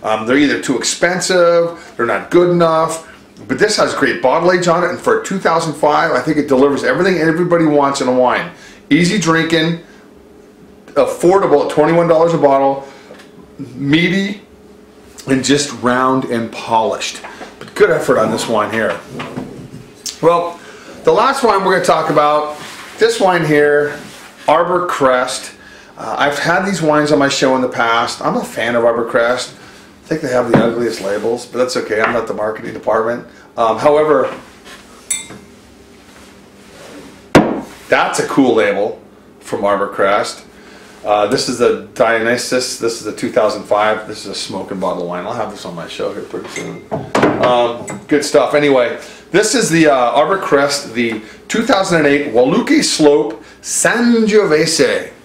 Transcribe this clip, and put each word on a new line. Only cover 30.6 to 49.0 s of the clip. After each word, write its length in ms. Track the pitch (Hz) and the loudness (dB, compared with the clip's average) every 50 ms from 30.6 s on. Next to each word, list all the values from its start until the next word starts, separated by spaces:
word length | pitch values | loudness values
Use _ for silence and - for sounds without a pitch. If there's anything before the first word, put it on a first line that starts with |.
| 117 117 113 117 120 113 110 - 95 | 2 2 -2 -2 -4 -4 -4 -6 -6
labels, 420 | 98 101 104 104 113 117 120 - | -6 -6 -4 -2 -2 -4 -4 -6
but 140 | - - 117 | -10 -4 -4
that's 180 | 127 127 - | -4 -2 -2
okay. 240 | 127 113 - 110 107 | -6 -4 -2 -2 -2
I'm 140 | 107 113 120 | 0 0 0
not 120 | 117 110 | -2 -4
the 60 | - 104 | -4 -6
marketing 400 | 101 104 110 110 - 117 120 110 | -4 -4 -6 -6 -6 -10 -12 -12
department. 560 | 104 - 123 107 110 110 113 120 127 - - - - - - - - | -6 -4 0 0 0 0 -2 -4 -6 -8 -16 -20 -20 -20 -16 -4 -2
Um, 180 | 117 113 110 | 0 0 0
however, 580 | 110 127 151 147 151 156 156 147 135 - - - - - - - - - - - - - - - - - - - - - - - - - - - - - - - - - - - - - - - - - - - - - - - - - - - - - - - - - - - - - - - - - - - - - - - - - - | 2 2 4 4 4 4 4 2 2 2 -2 -4 -10 -16 -20 -20 -20 -20 -20 -20 -20 -20 -20 -20 -20 -12 -10 -10 -10 -10 -14 -18 -20 -20 -20 -20 -20 -20 -20 -20 -20 -20 -20 -20 -20 -20 -20 -20 -20 -20 -20 -20 -20 -20 -20 -20 -20 -20 -20 -20 -20 -20 -20 -20 -20 -20 -20 -20 -20 -20 0 0 0 0 0 -6 -8 -10 -14 -20 -20 -6 -2
that's 300 | - 135 139 147 - - | -2 0 0 -2 -2 -4
a 60 | 151 | -6
cool 280 | 147 - - 135 127 113 | -2 0 2 2 2 2
label 440 | 110 107 101 101 95 101 113 90 - - - - - - - - - | 2 2 0 0 -2 -4 -4 -6 -10 -16 -20 -20 -20 -20 -20 -20 -20
from 220 | - - - - 98 | -12 -10 -8 -4 -2
Arbor 260 | 101 101 98 101 98 | -2 0 0 -2 -6
Crest. 580 | - - 104 98 101 110 120 - - - - - - - - - - - - - - - - | -2 -2 0 0 0 0 -2 -4 -8 -14 -18 -20 -20 -20 -20 -20 -20 -20 -20 -20 -20 -12 -2
Uh, 220 | 107 104 104 104 | 0 2 2 2
this 240 | 101 123 - - - | 0 0 -2 -2 -4
is 80 | 123 113 | -2 0
the 280 | 120 113 110 101 98 - - | 2 2 2 0 -4 -14 -2
Dionysus. 840 | - 127 113 117 113 110 113 120 120 - - - 127 123 - - - | 0 0 2 2 0 0 0 -2 -2 -2 -2 -4 -4 -4 -4 -8 -4
This 160 | - 113 - | -4 -4 -4
is 100 | - - | -4 -10
the 100 | 107 98 | -10 -8
two 160 | - - 113 | -6 -8 -2
thousand 340 | - 123 110 104 123 104 92 | 0 0 0 0 -2 -4 -4
five. 440 | - 107 104 104 107 110 101 - - | -2 0 0 2 0 0 -2 -6 -12
This 160 | 107 - - | -14 -14 -12
is 40 | 98 | -12
a 60 | 95 | -10
smoking 460 | - - - 110 95 95 92 101 95 | -10 -10 -10 -10 -10 -8 -8 -8 -6
bottle 220 | 92 95 87 90 87 | -4 -4 -4 -4 -6
of 60 | 85 | -8
wine. 180 | 87 90 90 | -8 -8 -8
I'll 80 | 104 117 | -8 -6
have 160 | 120 110 101 | -6 -8 -8
this 160 | 101 95 - | -8 -12 -14
on 80 | 92 87 | -14 -12
my 120 | 85 82 | -12 -14
show 280 | - - - 110 101 101 | -14 -10 -8 -6 -6 -6
here 80 | - - | -8 -12
pretty 260 | - - 90 - - | -12 -12 -12 -12 -12
soon. 340 | - - - 85 85 - - - - - - - - - - - - - 117 | -12 -12 -12 -12 -12 -14 -12 -10 -10 -10 -10 -4 -2 0 0 0 0 2 0
Um, 420 | 123 123 120 120 117 117 117 - - - - - - | 2 2 2 2 0 -2 -6 -10 -12 -14 -14 -4 0
good 160 | 147 143 143 | 0 0 0
stuff. 300 | - - 147 131 117 - | 4 4 4 4 4 2
Anyway, 440 | 147 147 143 139 131 120 113 - - | 2 2 4 4 4 2 2 -2 -8